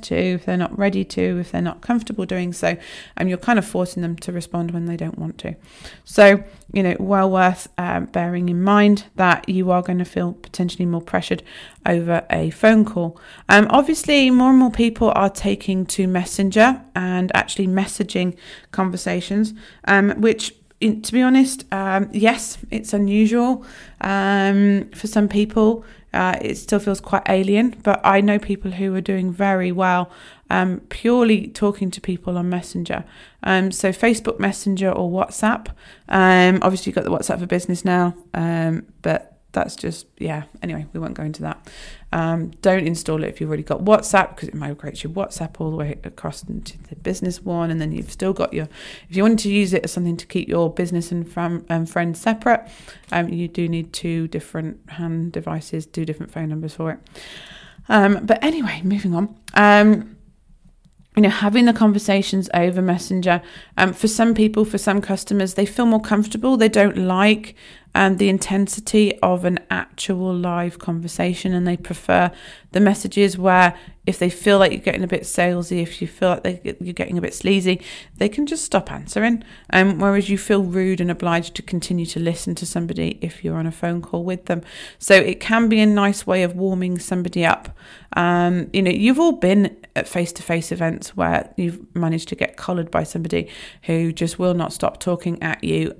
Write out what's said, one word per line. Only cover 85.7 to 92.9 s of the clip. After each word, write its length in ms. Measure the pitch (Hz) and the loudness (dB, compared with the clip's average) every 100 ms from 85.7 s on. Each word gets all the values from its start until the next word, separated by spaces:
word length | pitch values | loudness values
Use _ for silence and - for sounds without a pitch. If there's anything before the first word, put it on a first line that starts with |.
| 220 | 4
a 60 | 214 | 4
nice 400 | 208 202 202 - | 4 2 -2 -2
way 180 | 185 | 0
of 100 | 175 | 0
warming 440 | 180 190 185 180 175 | -2 -2 -2 -4 -6
somebody 460 | - 180 175 175 | -4 -4 -2 0
up. 320 | 165 - - - - - - - | 0 0 -4 -20 -20 -20 -8 -2
Um, 540 | 175 175 175 180 - | 2 2 2 0 -2
you 100 | 196 | 0
know, 80 | 185 | 0
you've 300 | 175 220 262 | 2 2 4
all 120 | 339 | 2
been 440 | 277 180 202 196 - - | 2 4 4 2 -2 -8
at 140 | - - | -6 -4
face-to-face 640 | 175 170 - - 170 160 | -4 -4 -6 -4 -4 -2
events 440 | 175 165 170 - - | -2 -2 -4 -8 -4
where 360 | 175 - - - | 0 0 -2 -4
you've 240 | 170 175 - | -4 -6 -10
managed 340 | - 165 160 - | -4 -2 -2 -6
to 80 | - | -6
get 200 | 175 - | -6 -6
collared 340 | - 180 165 | -6 -6 -2